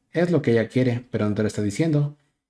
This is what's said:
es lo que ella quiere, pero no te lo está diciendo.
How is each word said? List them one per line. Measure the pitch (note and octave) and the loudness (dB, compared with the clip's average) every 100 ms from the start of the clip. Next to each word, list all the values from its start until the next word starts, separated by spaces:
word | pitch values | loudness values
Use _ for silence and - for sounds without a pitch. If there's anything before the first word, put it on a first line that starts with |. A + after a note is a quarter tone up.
| _ | _
es | D#3 F3 | -2 0
lo | D#3+ | 0
que | C#3+ | 2
ella | A#2 A2 | 2 2
quiere, | B2+ B2+ A#2+ - | 0 0 -2 -4
pero | A2 G#2 | -4 -2
no | G2+ | 0
te | |
lo | G#2+ | -2
está | - | -2
diciendo. | G#2 G2+ E3 D3 D3 - _ _ _ | -4 -2 0 0 -2 -6 _ _ _